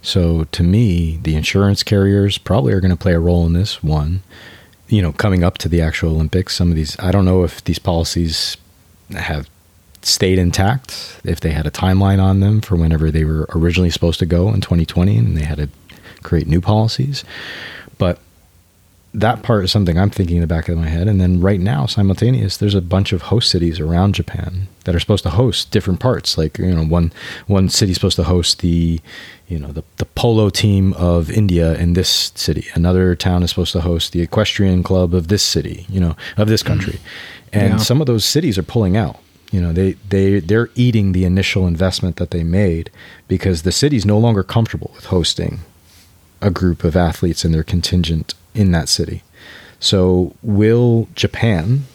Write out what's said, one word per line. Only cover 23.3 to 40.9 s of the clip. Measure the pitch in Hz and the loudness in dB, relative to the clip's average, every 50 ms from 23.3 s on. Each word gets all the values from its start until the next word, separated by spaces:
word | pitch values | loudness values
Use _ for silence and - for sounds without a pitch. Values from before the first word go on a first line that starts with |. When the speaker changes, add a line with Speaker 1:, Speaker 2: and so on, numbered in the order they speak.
| - 110 117 - | -2 0 0 0
Speaker 1:
cities | - 92 82 85 80 85 | 0 0 0 0 -2 -2
around | 78 78 82 85 92 101 98 | -2 0 2 2 2 2 2
Japan | - - - - 87 87 85 92 92 95 - - _ _ | 0 -4 -6 -6 -8 -8 -6 -6 -8 -8 -8 -10 _ _
that | - 87 | -2 -2
are | 87 | -2
supposed | - - 104 95 - | 0 0 0 0 0
to | 92 | -2
host | 78 98 127 123 107 - - - | 0 2 0 2 0 -2 -6 -2
different | - 107 - - 90 85 | -2 -2 0 0 -4 0
parts. | - - 113 80 - - - - | 0 0 -2 0 -2 -6 -2 -2
Like, | 80 76 - | -2 -4 -2
you | - 90 90 90 | -4 -2 0 0
know, | 82 80 | 0 0
one, | 78 80 87 85 82 - - - - - - - | 0 2 2 2 0 -2 -6 -16 -16 -16 -16 -4
one | - 101 98 95 87 | -2 0 2 2 2
city's | - - 117 98 90 | 2 0 0 0 0
supposed | - - 98 90 | 0 0 0 0
to | - 87 | 0 0
host | - 92 90 87 - - - | 0 2 0 2 0 -2 -2
the, | - 87 85 85 85 82 82 82 - - - - - - - - _ _ | 0 0 0 2 2 0 0 -2 -6 -10 -20 -20 -20 -20 -20 -20 _ _
you | 92 80 | -8 -8
know, | 71 69 | -8 -8
the, | 71 78 - _ _ - | -10 -12 -12 _ _ -8
the | - | -8
polo | - _ - - 120 117 110 110 101 | -8 _ -2 0 2 4 4 2 2
team | 90 - - 107 101 98 95 95 95 | 2 2 2 2 4 4 2 2 0
of | - 87 87 87 87 82 78 | 0 0 2 2 2 0 0
India | - 110 107 98 90 85 82 82 82 | 0 0 2 2 2 2 2 2 0
in | - 87 85 87 | 0 0 0 2
this | 90 90 - - - - - - | 2 0 0 -2 -2 -4 -6 -8
city. | - - - 80 76 - - - | -8 -4 -4 -4 -4 -6 -6 -2
Another | 82 85 90 90 92 92 92 90 | 0 2 2 4 4 4 2 2
town | - - 95 90 90 87 | 0 0 0 0 2 0
is | 85 | 0
supposed | - - 90 - - | 0 -2 -4 -2 -2
to | 90 80 | -2 -2
host | 90 85 85 - - - | 0 0 -2 -2 -4 -4
the | 85 85 | -4 -4
equestrian | 80 - 107 107 - - - 104 95 92 90 87 | -2 0 -2 -2 -2 0 0 2 2 2 2 2
club | - 95 92 90 85 85 | 2 2 2 2 2 2
of | 92 82 80 | 0 0 0
this | 101 98 - | 0 0 0
city, | - - 85 73 - 82 - 90 - | 0 -2 -2 -4 -4 -8 -12 -12 -6
you | 98 95 | -2 0
know, | 90 85 80 - - - - - | 0 0 -2 -4 -10 -10 -2 -2
of | 104 104 | 0 2
this | 110 107 - | 2 0 0
country. | - - 101 95 - - | -2 -2 -2 -2 -4 -8
Speaker 2:
Mm. | - - - - - - - - - - - - | -10 -14 -16 -20 -18 -18 -20 -20 -20 -20 -6 -2
Speaker 1:
And | 104 101 98 98 | 0 2 2 2
Speaker 2:
Yeah. | |
Speaker 1:
some | 107 110 - 123 143 | 0 0 0 0 0
of | 160 | 2
those | 127 120 110 101 | 2 0 0 0
cities | - - 175 170 165 101 | 0 0 0 0 0 -2
are | 95 85 | -2 -4
pulling | - - 120 107 92 90 | -2 0 0 0 2 2
out. | 107 107 76 - - _ _ _ _ _ - | 0 0 -2 -6 -10 _ _ _ _ _ -4
You | - 95 | -2 -2
know, | 87 85 80 | -2 0 0
they, | 87 95 95 90 - - - | 0 0 0 -2 -4 -6 -2
they, | - 98 98 98 98 101 | 0 2 2 2 2 0
they're | 78 80 101 113 120 117 _ | 0 0 0 0 0 -2 _
eating | - 123 123 | 0 0 2